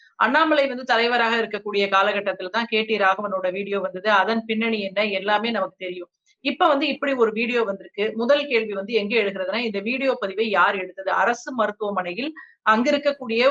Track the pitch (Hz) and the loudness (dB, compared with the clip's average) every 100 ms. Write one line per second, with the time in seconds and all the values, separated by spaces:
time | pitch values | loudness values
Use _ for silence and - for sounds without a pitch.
0 | - - 220 294 320 302 269 247 254 226 | -14 -2 2 4 4 4 2 -2 0 2
1 | 240 240 226 233 208 208 208 208 196 196 | 2 2 2 0 -2 -4 -2 0 2 4
2 | 202 202 202 185 185 214 226 220 220 208 | 4 2 -2 -4 -4 -4 0 -2 0 2
3 | 190 190 202 190 185 190 202 196 185 180 | 2 2 -2 -4 -4 -4 -4 -4 -4 -4
4 | 208 202 190 226 220 220 226 220 196 190 | 2 4 4 0 -2 -2 -2 -2 -4 -2
5 | 214 190 196 208 233 214 185 - 185 180 | -2 -2 0 0 0 -2 -4 -6 -10 -10
6 | 175 _ _ _ 277 - 349 277 294 - | -14 _ _ _ -4 2 4 4 0 -2
7 | 277 262 220 208 240 240 202 196 - - | -2 2 2 2 -2 0 -2 -4 -10 -4
8 | 214 220 240 294 285 233 214 196 202 226 | -4 -2 2 2 2 -2 -2 -6 -2 -2
9 | 202 240 196 190 185 220 233 202 208 254 | 0 0 0 -2 -4 -4 -4 -4 -4 -2
10 | 269 240 196 190 226 185 190 196 185 190 | -2 -2 -4 -2 0 4 2 2 -6 -6
11 | 190 175 208 240 302 247 208 208 208 190 | -2 0 2 0 -4 -2 -2 -2 -4 -4
12 | 180 180 294 311 - _ 214 220 269 285 | -4 -6 -8 -10 -20 _ 2 2 4 2
13 | 285 277 240 226 262 | 0 -2 -2 4 4